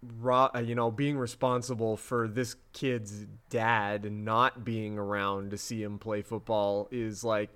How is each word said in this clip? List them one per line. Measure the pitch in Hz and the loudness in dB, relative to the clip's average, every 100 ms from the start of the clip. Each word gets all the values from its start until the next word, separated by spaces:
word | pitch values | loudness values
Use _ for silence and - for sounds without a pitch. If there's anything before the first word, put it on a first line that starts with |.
| 123 113 | -12 -4
ro-, | 117 127 131 123 | 2 6 6 4
uh, | |
you | 117 | -2
know, | 120 117 | 2 2
being | 110 143 143 | 2 0 0
responsible | 123 - 131 123 120 120 113 107 | -2 0 0 2 0 -2 0 -2
for | - 123 113 | -2 0 0
this | 107 120 - _ | 0 -4 -6 _
kid's | - 139 120 104 104 104 101 _ | -4 -2 -2 -4 -10 -12 -16 _
dad | 120 113 113 101 104 104 | 0 4 4 2 -2 -4
and | 104 107 | -6 0
not | 110 127 123 117 | 4 4 2 -4
being | 113 107 104 | -4 -2 -4
around | 101 101 98 98 98 | -2 0 0 -2 -4
to | 101 | -8
see | - 117 | -6 -4
him | 104 104 | -4 -6
play | 110 104 | -4 -4
football | 101 113 - 110 101 101 101 | -2 -6 0 2 4 2 -2
is, | 123 110 101 | -4 -4 -4
like, | 117 107 104 | 0 2 0